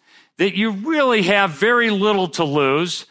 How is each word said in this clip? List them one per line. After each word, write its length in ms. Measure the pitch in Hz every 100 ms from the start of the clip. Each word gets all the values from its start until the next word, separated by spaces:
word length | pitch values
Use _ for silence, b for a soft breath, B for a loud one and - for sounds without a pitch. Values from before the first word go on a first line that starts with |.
| b b b -
that 180 | 196 180
you 140 | 220
really 540 | 196 247 311 269 226
have 260 | 175 202 196
very 400 | 139 208 240 233
little 380 | 202 208 202 185
to 160 | -
lose. 600 | 156 147 135 143 175 - -